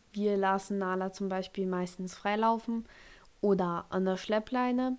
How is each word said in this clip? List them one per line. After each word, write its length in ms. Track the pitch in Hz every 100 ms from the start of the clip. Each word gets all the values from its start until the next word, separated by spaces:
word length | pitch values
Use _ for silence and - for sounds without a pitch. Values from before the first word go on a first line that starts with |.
| _
Wir 240 | 202 208 202
lassen 400 | 196 196 - 202
Nala 340 | 185 185 190
zum 160 | - 196
Beispiel 400 | 190 185 - 185
meistens 480 | 180 180 - 185 -
freilaufen 720 | 202 208 226 226 226 233 226 - - - - -
oder 420 | 208 190 175 170 -
an 160 | 185 185
der 100 | 185
Schleppleine. 800 | - 214 214 254 247 247 254